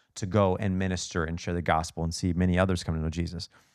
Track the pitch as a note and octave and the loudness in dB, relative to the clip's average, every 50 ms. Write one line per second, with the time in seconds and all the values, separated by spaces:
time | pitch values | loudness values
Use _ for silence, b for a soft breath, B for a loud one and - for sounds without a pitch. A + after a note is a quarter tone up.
0 | b b b - G#2+ F#2+ F2+ G#2+ G2+ F#2 F#2 G#2 G#2+ G2 F#2 F#2 F#2+ F#2+ F2+ E2+ | b b b -8 -6 0 4 4 4 4 4 2 0 -2 0 0 0 -2 -2 -4
1 | - - - F2+ D#2+ D#2+ E2+ F2 - F2+ F2 F2 E2 F2 E2+ D#2+ E2+ - - - | -6 -4 -2 -2 -2 -2 -4 -4 -4 -4 -4 0 2 2 2 2 2 -2 -4 -4
2 | E2 E2 E2+ - - F2+ E2+ F2 F2+ F#2 F2 F2+ F#2+ F#2+ F2+ F2 - - E2 D#2+ | -4 -4 -2 -2 -2 0 2 2 2 4 4 4 4 4 2 -2 -2 -4 -4 -2
3 | D#2 D#2+ D#2+ E2+ F2 D#2+ F2 E2 - b b b b b | -2 -2 -2 -4 -4 -4 -6 -10 -12 b b b b b